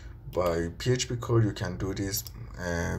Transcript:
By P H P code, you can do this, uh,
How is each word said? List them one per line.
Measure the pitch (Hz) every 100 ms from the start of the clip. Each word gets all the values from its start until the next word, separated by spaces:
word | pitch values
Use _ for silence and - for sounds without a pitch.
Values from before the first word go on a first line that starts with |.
| - - -
By | - 90 85 85 -
P | -
H | 127 -
P |
code, | 120 - 117
you | 107
can | - 92 90
do | 95
this, | 98 98 98 - - - -
uh, | 90 85 85